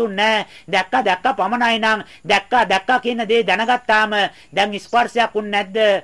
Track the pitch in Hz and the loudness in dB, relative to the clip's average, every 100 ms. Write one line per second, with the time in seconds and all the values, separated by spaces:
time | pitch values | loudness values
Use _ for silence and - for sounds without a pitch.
0 | 226 190 220 214 - - - 185 185 - | -4 -2 0 0 -4 -12 -4 -2 0 0
1 | 202 185 - 196 190 240 233 226 220 214 | 0 0 -2 -2 -2 0 0 0 0 -2
2 | - - 160 202 - 247 208 190 - 254 | -4 -12 -2 -2 0 0 2 0 0 0
3 | 240 240 214 233 190 185 226 247 - 214 | 0 -4 0 0 2 0 0 -2 2 2
4 | 214 208 190 - - 160 208 202 - 233 | 2 0 -2 -6 -8 -2 -2 -4 -2 0
5 | 240 233 220 214 208 202 190 202 214 190 | 0 0 -2 -2 -4 -2 -2 0 2 2